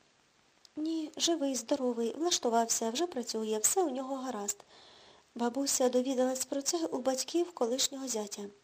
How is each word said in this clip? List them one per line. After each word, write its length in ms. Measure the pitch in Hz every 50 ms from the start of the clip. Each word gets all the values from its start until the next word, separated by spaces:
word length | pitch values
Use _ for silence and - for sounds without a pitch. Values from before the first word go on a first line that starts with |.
| _ _ _ _ _ _ _ _ _ _ _ _ _ - _
Ні, 360 | 302 311 320 330 320 311 277 - -
живий, 380 | - 330 339 302 277 277 262
здоровий, 580 | 240 226 - 294 277 254 247 240 226 233 226 -
влаштувався, 760 | 269 320 349 349 - - 247 226 233 233 226 - - 233 226
вже 180 | 226 269 339 349
працює, 500 | - 262 233 - - 220 220 214 220 214
все 260 | 214 - - 381 359
у 60 | 302
нього 260 | 254 262 262 262 269
гаразд. 480 | 262 254 262 233 208 202 208 - - - - - - - - - - - - - - _ _ _
Бабуся 540 | 233 240 240 240 269 277 277 - - 262 254
довідалась 560 | 247 254 247 269 269 240 254 254 262 254 -
про 160 | - 294 277
це 240 | 277 - - 339 320
у 140 | - - 262
батьків 520 | 240 262 262 254 - - - 339 349 349
колишнього 560 | - - 247 226 247 277 - - 277 269 269 254
зятя. 340 | 220 220 208 196 - - 202 202 - -